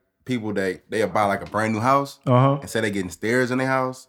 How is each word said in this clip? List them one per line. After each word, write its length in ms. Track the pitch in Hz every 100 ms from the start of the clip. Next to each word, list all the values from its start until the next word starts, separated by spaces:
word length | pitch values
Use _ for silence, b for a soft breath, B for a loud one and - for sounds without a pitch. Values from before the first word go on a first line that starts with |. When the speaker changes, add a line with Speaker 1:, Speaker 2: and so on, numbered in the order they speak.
| _ _ -
Speaker 1:
people 280 | 123 107
that, 360 | 98 95 90 _
they'll 180 | 107 101
buy, 160 | 107 101
like, 160 | 98
a 40 | -
brand 280 | 104 110
new 60 | 107
house 400 | 120 139 139 - 135
Speaker 2:
Uh-huh. 340 | 123 135 143
Speaker 1:
and 80 | -
say 120 | 113
they 100 | 110
getting 200 | 98 90
stairs 400 | - 107 127 123
in 60 | 127
their 80 | 131
house. 400 | 131 131 127